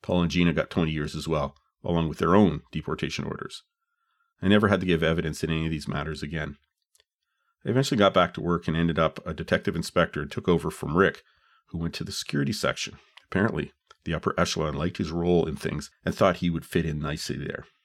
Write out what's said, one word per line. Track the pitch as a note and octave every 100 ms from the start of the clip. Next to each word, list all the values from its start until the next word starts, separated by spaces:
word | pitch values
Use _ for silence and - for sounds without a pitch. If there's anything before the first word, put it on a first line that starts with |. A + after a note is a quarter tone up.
Paul | - F2+
and | E2+
Gina | F2 F2
got | D#2 -
twenty | - E2
years | D#2 D2
as | D#2+ D2+
well, | D#2 C#2 _ _ _
along | - E2+ D#2+
with | D2
their | E2
own | F#2+ G2 D2 _
deportation | D#2 D2 D2+ C#2 -
orders. | - - - - _ _ _ _ _ _ _ _
I | G2
never | G#2 G#2
had | F#2+
to | F2+
give | E2
evidence | D#2+ E2 D#2+ D#2
in | D#2
any | D#2+
of | D#2+
these | D#2 -
matters | D2+ D#2 D#2
again. | D2 D#2+ D2+ C#2+ _ _ _ _ _ _ _ _ _ _
I | -
eventually | A#2+ C#3 A#2+
got | G2
back | F#2 E2
to | -
work | E2+ E2+ -
and | D#2+
ended | E2+ D#2+
up | D#2+ - -
a |
detective | D#2 E2+ F2 G2+
inspector | E2 - - E2 D2
and | D2
took | - -
over | E2+ D#2
from | - D2
Rick, | E2 F#2 - _ _ _ _ _
who | E2+
went | E2+
to | -
the | F2+
security | - - D2 C#2
section. | C#2+ C2 A#1 - - _ -
Apparently, | _ F#2+ A2 D2+ C#2+ _ _ -
the | -
upper | D#2 - -
echelon | F2 - D#2
liked | D2+ F2 -
his | E2
role | E2+ F2 F2 E2
in | C#2+
things | D#2 D2+ - _
and | F2+
thought | F2 G2 F2
he | F2
would | E2 -
fit | F2+
in | D#2+ D2+
nicely | D2 D#2 - C#2
there. | D2 D#2+ - _